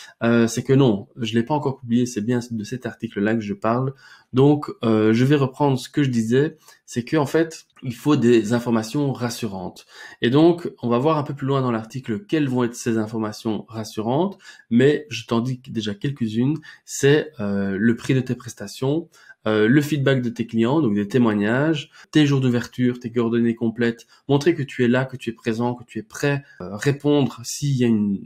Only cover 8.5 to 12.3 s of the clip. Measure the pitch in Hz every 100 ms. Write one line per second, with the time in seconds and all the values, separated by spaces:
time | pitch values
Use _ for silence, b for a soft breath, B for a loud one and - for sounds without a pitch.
8.5 | 120 120 113 107 147 143 120 120 - 110
9.5 | 95 90 - - B B B 120 139 170
10.5 | 170 - - 120 120 147 156 139 139 135
11.5 | 139 127 113 113 131 127 104 101